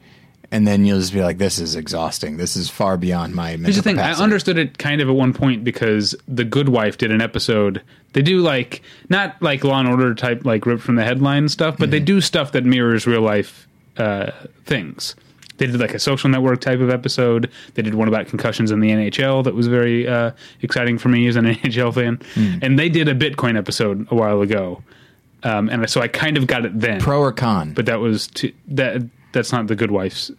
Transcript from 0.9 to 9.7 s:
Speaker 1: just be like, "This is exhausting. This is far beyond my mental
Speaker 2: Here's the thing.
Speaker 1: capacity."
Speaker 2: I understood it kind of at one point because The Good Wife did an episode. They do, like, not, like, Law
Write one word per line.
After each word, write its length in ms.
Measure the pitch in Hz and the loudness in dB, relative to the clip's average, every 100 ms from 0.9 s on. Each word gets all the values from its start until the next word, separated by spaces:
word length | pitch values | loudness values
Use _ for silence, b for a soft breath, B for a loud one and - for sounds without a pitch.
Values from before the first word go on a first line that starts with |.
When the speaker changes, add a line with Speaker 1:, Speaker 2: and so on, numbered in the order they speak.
| 98 | 2
Speaker 1:
just 140 | 92 | 0
be 100 | 98 | 0
like, 160 | 90 87 | -2 0
"This 200 | 98 92 | -2 -2
is 160 | 82 80 | -4 -6
exhausting. 600 | 76 85 80 - 78 78 | -6 -4 -4 -6 -8 -6
This 200 | 87 98 | -6 -4
is 120 | 85 | -6
far 260 | - 98 92 | -2 -2 0
beyond 380 | 90 87 82 | -2 -2 -4
my 160 | 87 85 | -6 -6
mental 140 | 82 87 | -4 0
Speaker 2:
Here's 100 | 196 | 0
the 60 | |
thing. 140 | 214 185 | 0 0
Speaker 1:
capacity." 240 | 151 160 | 0 0
Speaker 2:
I 40 | |
understood 340 | 214 208 - 165 | 2 2 0 0
it 200 | 143 - | -2 -4
kind 220 | 143 147 | -2 0
of 80 | 131 | 2
at 60 | |
one 180 | 131 127 | 2 2
point 300 | 127 139 117 | 2 0 0
because 520 | 120 - 113 107 101 - - | -2 -2 0 2 0 -6 -6
The 180 | 123 | -4
Good 240 | 117 135 143 | 0 0 2
Wife 280 | 117 107 - | 2 0 0
did 140 | 113 | 0
an 80 | 110 | 2
episode. 640 | 113 104 - 107 101 95 b b b | 0 -2 0 2 2 -2 b b b
They 80 | 139 | 0
do, 180 | 143 185 | 4 4
like, 420 | 165 131 120 - B B B | 2 0 -2 -10 B B B
not, 320 | 190 196 - | -2 -2 -4
like, 220 | 165 139 | -2 0
Law 160 | 139 | 0